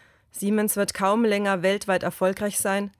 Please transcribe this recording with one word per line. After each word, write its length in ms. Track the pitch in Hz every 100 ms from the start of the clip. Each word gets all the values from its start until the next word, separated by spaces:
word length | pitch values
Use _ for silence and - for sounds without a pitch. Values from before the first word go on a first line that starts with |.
| - _ _
Siemens 440 | - 202 214 214 202
wird 180 | 196
kaum 320 | - 196 220 233
länger 380 | 202 202 190
weltweit 400 | 185 208 - 185
erfolgreich 560 | 180 - 190 196 208 -
sein, 320 | 202 196 202